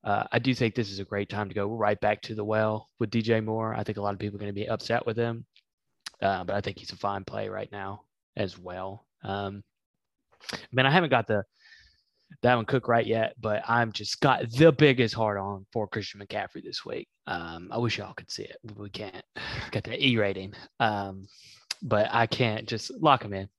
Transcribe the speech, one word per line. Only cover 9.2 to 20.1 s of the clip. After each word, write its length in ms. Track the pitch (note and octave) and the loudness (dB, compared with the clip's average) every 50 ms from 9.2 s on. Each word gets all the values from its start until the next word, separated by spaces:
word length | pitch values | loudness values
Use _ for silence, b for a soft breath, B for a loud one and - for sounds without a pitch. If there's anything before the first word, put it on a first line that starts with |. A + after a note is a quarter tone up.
| - | -8
Um, 400 | G2 G2 G2+ G2+ G2 G2+ G2+ G2+ _ _ _ _ _ _ _ _ _ _ _ _ _ _ _ B B B B B B | -6 -4 -4 -4 -6 -8 -10 -16 _ _ _ _ _ _ _ _ _ _ _ _ _ _ _ B B B B B B
man, 140 | - B2+ C3 | 2 4 4
I 60 | C3+ | 6
haven't 180 | D3 F#3 F3 D3 | 6 6 6 6
got 180 | C3 A#2+ A2 | 2 2 4
the 160 | - A2 G2+ F#2+ _ b b b b b b b b b b b b _ _ _ _ D#3 - - | 2 0 0 0 _ b b b b b b b b b b b b _ _ _ _ -14 0 4
Dalvin 240 | A#2+ B2+ A#2 A2 | 4 4 4 2
Cook 200 | - - B2+ - | 2 0 0 2
right 180 | - A#2 A#2 A2 | 4 2 2 4
yet, 280 | A2 A2+ A2+ A2+ A2+ - - | 2 0 0 0 -2 -4 -6
but 240 | A2+ A2 G#2+ G#2+ - | -2 -2 -2 -2 0
I'm 240 | - A#2 A#2 A#2 A2+ | 2 2 2 2 2
just 280 | G#2+ - G#2+ - - - | -2 -8 -6 -6 -4 2
got 280 | - C#3+ B2+ - - A#2 | 4 4 4 4 0 -4
the 200 | A2+ B2 D#3 E3 | 4 8 8 8
biggest 440 | D3 - D3+ D3 C3 B2 B2 A2 - | 10 10 8 8 8 6 4 2 2
heart 240 | A#2 A2+ G#2+ G#2 G2 | 0 0 0 0 0
on 260 | F#2+ G2 G2+ F#2+ G2 _ - | -2 -4 -6 -6 -10 _ -4
for 140 | A#2+ G#2+ | -4 -4
Christian 340 | G2 - A2 G2 - - G2+ | -2 -4 -8 -8 -8 -12 -14
McCaffrey 420 | G2+ - - G#2 G2 - _ - F#2+ | -14 -8 -6 -6 -6 -6 _ -12 -12
this 220 | F#2 - - - | -8 -10 -10 -8
week. 220 | - - - - _ _ _ _ | -8 -8 -8 -10 _ _ _ _
Um, 440 | - - F2 E2 E2 E2+ E2+ F2 F#2 | -8 -6 -6 -6 -8 -10 -12 -12 -6
I 60 | - | -4
wish 200 | A2+ A#2+ A#2 G#2+ | 0 0 0 0
y'all 160 | - G2+ F#2+ - | -2 -6 -10 -12
could 180 | - - _ | -16 -14 _
see 120 | - - - | -10 -10 -10
it, 140 | - - - - | -12 -14 -18 -16
but 140 | A2 G#2 | -16 -14
we 120 | G#2+ G#2 G#2 | -14 -12 -10
can't. 340 | - - G#2+ G2 F2+ F2+ - _ _ | -8 -8 -8 -8 -12 -14 -18 _ _
<sighs> 360 | - - - - - - - | -10 -10 -8 -8 -8 -8 -4
Got 120 | - G#2+ - | -6 -6 -4
the 240 | - A#2 C3 C#3+ | -4 -4 2 2
E 100 | C3+ | 4